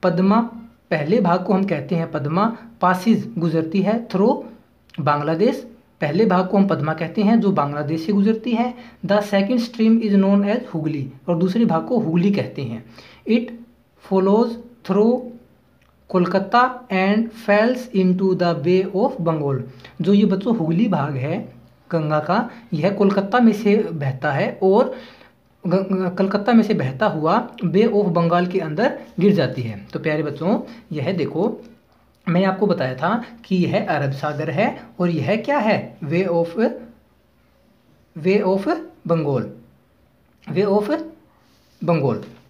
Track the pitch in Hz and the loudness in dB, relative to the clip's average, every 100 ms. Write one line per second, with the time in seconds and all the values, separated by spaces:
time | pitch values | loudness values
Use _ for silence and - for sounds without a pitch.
0 | 185 170 190 220 233 - - _ _ 160 | 0 2 2 2 0 -8 -20 _ _ -4
1 | 147 226 180 180 180 190 196 151 139 170 | 0 2 2 0 2 0 0 -2 -2 -4
2 | 160 151 139 170 220 226 - - 180 185 | -4 -4 -2 0 0 -2 -16 -2 0 2
3 | 226 208 - - 165 160 160 196 185 226 | 2 0 0 -4 0 0 0 0 0 -2
4 | - 180 214 285 - - _ _ _ - | -2 0 2 0 -6 -20 _ _ _ -4
5 | 143 147 147 165 220 - - - _ _ | 0 0 0 0 0 0 -10 -20 _ _
6 | 147 160 220 180 185 202 196 160 147 156 | -4 2 2 2 2 2 2 0 -2 -4
7 | 165 165 180 226 202 156 143 143 143 160 | -4 0 2 4 2 0 -2 -4 -4 -4
8 | 185 202 202 220 247 226 247 - - - | 0 2 2 0 -2 -2 -2 -4 -20 -12
9 | 175 202 202 196 196 254 226 - 220 226 | -2 0 2 0 0 -2 -2 0 4 4
10 | 214 202 190 202 202 233 - 165 156 147 | 4 4 4 2 2 -2 -4 -6 -4 -4
11 | 131 - - 170 180 220 220 165 165 247 | -8 -10 -4 0 0 2 2 0 0 -2
12 | 160 175 196 196 123 - 127 113 - - | 0 2 2 0 -4 -6 -8 -10 -14 -20
13 | - - - 233 - - - _ _ _ | -20 -16 0 0 0 -12 -20 _ _ _
14 | - 190 190 208 240 - - - - 196 | -2 2 4 4 2 -2 -16 -20 -2 2
15 | 226 247 - - - _ _ _ _ _ | 2 2 -4 -18 -20 _ _ _ _ _
16 | _ 185 175 190 196 240 254 - - 190 | _ 0 2 0 2 2 2 0 -4 0
17 | 190 208 226 - - 208 226 247 - 196 | 2 2 -2 -6 2 2 4 0 -2 0
18 | 185 185 190 170 175 156 139 185 190 185 | 2 2 0 2 0 0 2 0 0 -2
19 | 262 262 165 160 143 135 - - - - | -2 -2 -2 -2 -2 -4 -6 -16 -20 -6
20 | 165 202 202 190 247 226 160 170 220 165 | 2 4 4 2 0 0 0 0 2 0
21 | 139 135 139 180 - - - _ _ 170 | -2 -4 -4 -4 -8 -18 -20 _ _ -4
22 | 151 151 147 196 247 - - 156 175 202 | 0 -2 0 -2 -2 -10 -8 -2 -2 2
23 | 196 196 190 247 233 202 208 214 - 165 | 2 2 0 4 4 4 2 2 2 -4
24 | 139 135 151 139 202 - 190 202 269 - | -4 -2 -2 -2 -2 0 2 4 2 -4
25 | - - - _ _ _ 180 180 196 185 | -16 -20 -20 _ _ _ -2 0 0 -2
26 | 185 175 196 202 202 233 202 220 131 - | -2 0 0 0 4 4 4 0 -2 0
27 | 214 156 156 208 247 - 180 170 226 202 | -2 0 0 0 -2 -6 0 2 2 2
28 | 202 170 170 175 180 185 160 151 247 - | 0 0 2 2 0 -2 -4 -2 -2 -2
29 | - - 196 165 127 131 113 101 - 147 | -12 0 2 4 0 -2 -8 -8 -12 -6
30 | 151 151 147 139 165 233 - - - 151 | -4 -2 -4 -4 -2 -2 -4 -16 -10 -6
31 | 139 185 135 156 208 - - - _ _ | -4 -2 -4 -2 -4 -4 -16 -20 _ _
32 | _ _ - 170 190 190 208 - 131 131 | _ _ -2 0 2 0 0 0 -2 -2
33 | 160 233 - - - 185 160 170 - 156 | -2 -2 -6 -18 -4 0 0 0 -2 -2
34 | 139 135 151 139 165 139 240 - - - | -2 -4 -6 -4 -4 -2 -2 -2 -16 -4
35 | 175 160 123 214 226 285 220 185 - - | -2 -2 -2 -2 0 0 2 0 -2 -12
36 | 143 170 190 170 165 - 233 - - - | -4 -2 0 0 -2 0 -2 -2 -16 -20
37 | _ _ _ _ _ _ _ _ _ _ | _ _ _ _ _ _ _ _ _ _
38 | _ - 160 208 185 196 196 330 - - | _ -6 0 2 2 0 0 -4 -6 -14
39 | - 165 143 131 101 - - _ _ _ | -2 -2 0 -2 -4 -12 -20 _ _ _
40 | _ _ _ _ - 151 202 202 202 302 | _ _ _ _ -6 -2 2 0 0 -4
41 | - - _ _ _ _ _ _ 156 160 | -6 -16 _ _ _ _ _ _ -2 0
42 | 135 101 - - | 0 -2 -8 -20